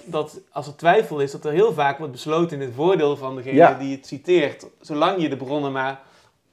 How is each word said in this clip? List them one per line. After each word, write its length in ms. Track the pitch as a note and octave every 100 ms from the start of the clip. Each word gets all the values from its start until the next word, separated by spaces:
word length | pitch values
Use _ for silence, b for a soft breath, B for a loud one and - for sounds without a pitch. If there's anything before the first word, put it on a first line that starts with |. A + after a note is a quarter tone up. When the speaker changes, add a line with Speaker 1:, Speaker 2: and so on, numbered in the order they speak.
Speaker 1:
dat 360 | - D#3+ D3+ - -
als 140 | D#3 C#3+
er 100 | C#3+
twijfel 440 | E3 A3 - E3
is, 120 | C#3
dat 120 | -
er 80 | D3+
heel 200 | D#3 A3
vaak 260 | D3+ C#3 C#3
wordt 140 | D#3
besloten 480 | B2+ D3+ D#3+ E3 C#3+
in 60 | C3+
het 80 |
voordeel 420 | A#2+ E3+ F#3 D3 C#3
van 200 | C3 C3
degene 180 | B2+
Speaker 2:
Ja. 200 | C3+ E3
Speaker 1:
die 220 | C3 C3+ C3+
het 100 | -
citeert, 600 | C#3 - F3 C#3 - A2+ _
zolang 400 | - D3+ E3+ F#3+
je 60 | D3+
de 80 | C3+
bronnen 360 | C3 D3 C#3
maar 280 | C3+ C3 C3+ b b b _ _